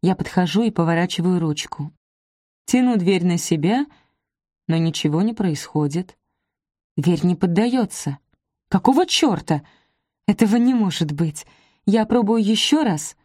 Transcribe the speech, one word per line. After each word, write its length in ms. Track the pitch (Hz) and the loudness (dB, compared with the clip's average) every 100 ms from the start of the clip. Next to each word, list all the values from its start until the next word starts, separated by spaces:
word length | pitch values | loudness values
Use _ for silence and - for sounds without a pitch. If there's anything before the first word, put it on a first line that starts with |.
Я 140 | 175 185 | 0 0
подхожу 480 | 165 - 175 190 | -2 -2 0 0
и 80 | 233 | 0
поворачиваю 680 | 214 165 165 180 - 175 180 | 0 0 0 -2 -2 0 0
ручку. 520 | 165 151 - - 147 _ _ _ _ _ _ _ - | -2 -4 -8 -12 -12 _ _ _ _ _ _ _ -2
Тяну 320 | 247 247 226 | 2 2 2
дверь 280 | 175 190 180 | 2 2 2
на 120 | 170 | 0
себя, 480 | - 160 165 240 285 _ _ _ _ _ _ _ - | -2 0 0 0 -4 _ _ _ _ _ _ _ -4
но 100 | 165 | 0
ничего 440 | 165 151 151 156 | 0 -2 -2 0
не 120 | 214 | -2
происходит. 840 | 226 190 147 - 156 147 160 180 _ _ _ _ _ _ _ _ - | -2 -2 -4 -6 -4 -2 -4 -8 _ _ _ _ _ _ _ _ -2
Дверь 260 | 151 165 | 0 2
не 120 | 175 180 | 0 0
поддаётся. 800 | 180 170 233 254 208 - - 139 _ _ _ _ _ | 0 0 0 0 -4 -6 -10 -10 _ _ _ _ _
Какого 360 | 190 - 269 359 | 0 2 2 0
чёрта? 560 | - 294 170 - 151 - _ _ _ _ _ - | 0 0 0 -2 -4 -4 _ _ _ _ _ -4
Этого 280 | 208 226 233 | 2 4 4
не 180 | 240 | 2
может 380 | 247 202 - 156 | 2 0 0 -4
быть. 340 | 147 165 - - _ _ _ - | -2 -4 -4 -18 _ _ _ 0
Я 200 | 220 220 | 2 2
пробую 380 | 240 202 226 | 2 2 2
ещё 400 | 202 214 - 302 | 2 0 2 2
раз. 320 | 269 156 - - | 2 -2 -6 -16